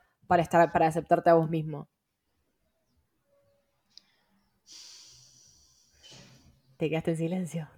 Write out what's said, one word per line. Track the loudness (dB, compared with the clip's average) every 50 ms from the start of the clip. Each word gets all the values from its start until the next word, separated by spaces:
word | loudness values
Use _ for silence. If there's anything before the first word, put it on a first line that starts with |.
| _ _ _ _ _
para | 0 0 0
estar, | 0 2 4 4 4 4
para | 2 0 0
aceptarte | 0 0 -4 0 0 0 2 4 4
a | 4
vos | 4 2 0
mismo. | -4 -6 -6 -8 -10 -12 -14 -18 _ _ _ _ _ _ _ _ _ _ _ _ _ _ _ _ _ _ _ _ _ _ _ _ _ _ _ _ _ _ _ _ _ _ _ _ _ _ _ _ _ -20 _ _ _ _ _ _ _ _ _ _ _ _ _ _ -20 -20 -20 -20 -20 -20 -20 -20 -20 -20 _ _ _ _ _ _ _ _ _ _ _ _ _ _ _ _ _ -20 -20 -20 -20 -20 -20 -20 _ -20 _ _ _ _ _
Te | _ -6 -4
quedaste | -4 -4 -4 -4
en | -4
silencio. | -4 -4 -4 -4 -6 -6 -8 -8 -12 -12 -12 -12